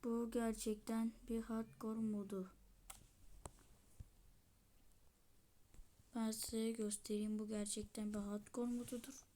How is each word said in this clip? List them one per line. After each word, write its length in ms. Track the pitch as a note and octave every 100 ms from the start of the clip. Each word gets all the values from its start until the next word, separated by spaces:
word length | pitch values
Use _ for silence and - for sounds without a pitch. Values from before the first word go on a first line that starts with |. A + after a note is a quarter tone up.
Bu 260 | A#3+ A#3 A#3
gerçekten 800 | A#3 A3+ A3 - G#3+ - A3+ A3+ A3 -
bir 140 | A3+
hardcore 560 | A3+ A3+ A3+ - A3 A3
modu. 520 | A3 G#3 G3+ G3+ F#3 - - - - - - - - - - - - - - - - - - - - - - - - - - _ - - - - - - - - -
Ben 160 | A#3+ A3
size 420 | A3 - A3+ A3+
göstereyim. 680 | A3+ G#3 G#3 - G#3 G#3+ G#3+
Bu 100 | G#3+
gerçekten 640 | G#3+ G#3 - G#3 - G#3+
bir 40 | G#3
hardcore 520 | G3+ G#3 G#3 - A#3+
modudur. 540 | A#3+ A#3+ B3 B3 - -